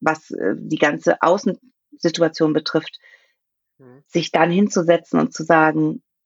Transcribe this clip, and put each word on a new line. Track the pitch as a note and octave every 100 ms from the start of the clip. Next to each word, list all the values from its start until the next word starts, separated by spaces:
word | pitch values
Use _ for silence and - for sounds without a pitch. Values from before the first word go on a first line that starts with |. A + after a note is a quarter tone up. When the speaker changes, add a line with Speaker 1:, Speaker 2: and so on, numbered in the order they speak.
Speaker 1:
was, | - D#3 -
äh, | - F#2 -
die | - D#3
ganze | D3+ D#3 - -
Außensituation | D#3+ F#3+ - - _ _ _ - F3 E3 E3 D#3+ D#3
betrifft, | D#3 D#3+ D#3 D#3+ - _ _ _ _ _ _ _ _
Speaker 2:
Mhm. | C3 C3 _
Speaker 1:
sich | F3 D#3
dann | E3+ E3
hinzusetzen | F3 G3+ G3 E3 E3+ - E3+
und | D#3
zu | -
sagen, | D#3+ E3 D#3 D#3 D#3 D#3+ - _